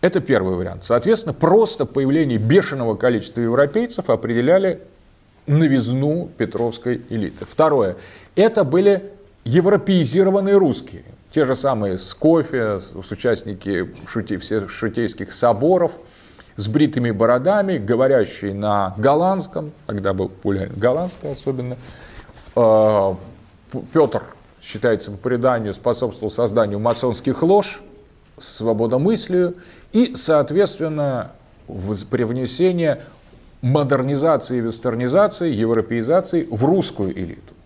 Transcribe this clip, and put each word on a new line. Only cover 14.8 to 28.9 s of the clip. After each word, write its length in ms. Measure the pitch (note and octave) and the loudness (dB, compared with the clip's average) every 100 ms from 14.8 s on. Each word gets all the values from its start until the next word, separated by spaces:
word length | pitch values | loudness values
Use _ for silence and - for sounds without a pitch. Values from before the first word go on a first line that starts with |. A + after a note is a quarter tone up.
| A2+ A2+ A#2 - G2+ | -6 -4 -4 -6 -12
соборов, 600 | - A#2+ G#2+ C#3+ F#3 E3+ - - - - - - - | 0 0 2 2 2 0 -4 -20 -20 -20 -20 -20 -10
с 100 | G#2 | -8
бритыми 440 | A2+ D3+ D3+ A#2+ | 0 0 0 -2
бородами, 640 | G2+ A2+ B2 C#3+ G#3 G3 E3+ | 0 2 2 2 0 0 -4
говорящие 800 | G2+ A#2 C3 B2+ G2+ - G2+ | -2 2 4 4 0 -4 -8
на 400 | G2 G#2 G#2 F#2+ G2 | -4 -2 0 -2 0
голландском, 720 | A#2+ C#3+ F3+ F#3+ - - D#3 - - | 0 2 2 -2 -4 -8 -10 -14 -10
тогда 280 | G#2 G2 | -6 -4
был 140 | F#2+ F#2 | -2 -4
популярен 420 | - G#2 G2 G2 A#2+ | -4 -4 -4 -4 -2
голландский 540 | A2+ C#3 F3+ - D3+ | 0 0 -4 -8 -12
особенно. 440 | C#3 - B2+ B2 B2 - - - - - - - - | -8 -6 -6 -8 -10 -16 -20 -20 -20 -20 -20 -8 0
Э, 580 | A#2 A2 G#2+ G#2+ G2 F#2 - - - _ _ | 4 6 4 4 2 -2 -10 -20 -20 _ _
П-, 120 | B2 - | -12 -4
Пётр, 300 | D#3+ C#3 G#2+ - - - _ | 2 2 2 -8 -20 -20 _
считается 480 | - G#2+ A#2+ G#2+ - | -14 -2 0 0 -2
по 80 | G2+ | -8
преданию, 560 | C3 B2 B2+ A#2+ G#2+ | -2 0 2 0 -2
способствовал 560 | G2 A#2+ A#2 B2 - G#2+ | -4 -2 0 -2 -4 -8
созданию 480 | - A#2 G#2+ G#2+ G2+ | -2 0 2 0 0
масонских 640 | A2+ A#2 B2+ A2 - B2+ | -2 0 -2 -2 -4 0
лож, 400 | D#3+ G3+ F#3+ - - - - _ _ - | 4 2 2 -8 -20 -20 -20 _ _ -18
свободомыслию 1160 | - - A2 G#2+ A2+ | -14 -6 -2 0 0